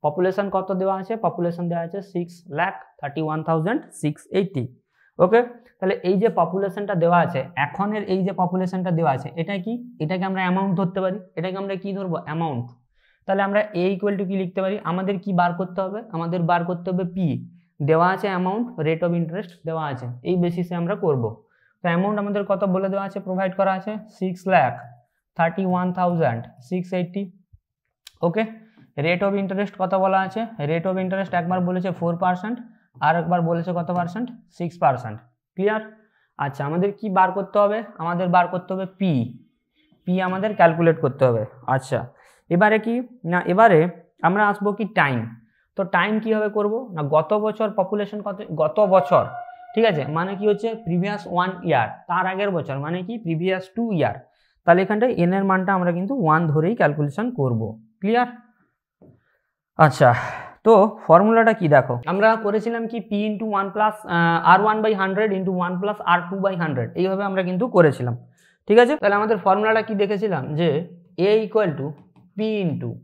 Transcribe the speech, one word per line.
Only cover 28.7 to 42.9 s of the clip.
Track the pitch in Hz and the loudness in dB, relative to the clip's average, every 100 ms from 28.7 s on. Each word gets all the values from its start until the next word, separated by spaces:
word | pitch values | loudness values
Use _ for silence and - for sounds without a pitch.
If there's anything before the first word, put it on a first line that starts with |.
| _ - - | _ -16 -4
rate | 156 180 202 | -2 0 0
of | 196 | -2
interest | 190 190 202 - | -4 -4 -4 -4
কত | 185 190 | -2 0
বলা | 190 190 190 | 2 0 -2
আছে? | 214 226 - 147 | -6 -8 -6 -2
rate | 170 175 | -2 -2
of | 185 | -2
interest | 185 190 190 180 | -2 -4 -2 -2
একবার | 170 185 180 | -2 -2 0
বলেছে | 180 185 175 | -2 -4 -4
ফোর | 170 170 | -4 0
পার্সেন্ট, | 185 180 220 247 - _ _ 127 147 | 0 0 -4 -8 -10 _ _ -2 0
আর | 165 | 2
একবার | 165 175 165 | 2 0 0
বলেছে | 170 170 175 | -2 -2 -4
কত | 170 180 | -2 -4
পার্সেন্ট? | 175 190 247 - _ _ | -4 -6 -8 -10 _ _
সিক্স | 175 - | -8 0
পার্সেন্ট। | 156 127 120 107 _ _ _ | 0 0 -6 -14 _ _ _
ক্লিয়ার? | - 202 220 220 - _ _ _ - | -2 0 0 -6 -18 _ _ _ -6
আচ্ছা, | 143 - 143 | -6 -4 -4
আমাদের | 165 202 196 | 0 0 -2
কি | 220 190 | -2 2
বার | 185 214 | 2 2
করতে | 190 208 | -2 2
হবে? | 202 214 214 - | 2 0 -6 -8
আমাদের | 165 175 180 | -6 -2 2
বার | 180 175 | 4 2
করতে | 180 - | -2 -6
হবে | 185 185 _ | -6 -6 _
পি। | 190 139 113 - _ _ _ _ _ _ | 0 0 -2 -8 _ _ _ _ _ _
পি | - 185 185 | -4 -2 0
আমাদের | 185 214 202 | -2 -4 4
ক্যালকুলেট | 170 160 170 165 | 4 6 2 2
করতে | 151 - 131 | -2 2 2
হবে। | 117 107 - - | 2 -4 -10 -4
আচ্ছা, | 131 - 123 123 _ _ _ _ | -4 -2 -4 -4 _ _ _ _
এবারে | 175 214 214 | 2 4 4
কি? | 220 | 0